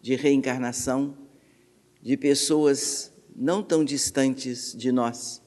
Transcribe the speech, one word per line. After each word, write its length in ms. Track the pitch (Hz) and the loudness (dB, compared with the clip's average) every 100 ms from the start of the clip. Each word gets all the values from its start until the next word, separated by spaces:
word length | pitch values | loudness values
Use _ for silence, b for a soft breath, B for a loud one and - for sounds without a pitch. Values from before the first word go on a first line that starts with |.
de 140 | 110 127 | -2 2
reencarnação 1000 | 143 139 131 127 123 120 - 131 143 139 - b b b b b b _ | 4 4 2 -2 -4 -4 -2 -2 -2 -8 -20 b b b b b b _
de 140 | 117 135 | -4 0
pessoas 960 | 147 139 - 156 147 135 - - - - _ - | 2 2 2 4 4 2 -2 -6 -10 -18 _ -4
não 280 | 131 190 | -2 -2
tão 200 | 202 160 | 0 0
distantes 920 | 147 139 - - 135 131 127 120 - 117 | 0 -2 -2 0 0 0 -8 -8 -10 -4
de 140 | 127 | 0
nós. 500 | 127 117 117 - - | 2 0 -4 -12 -14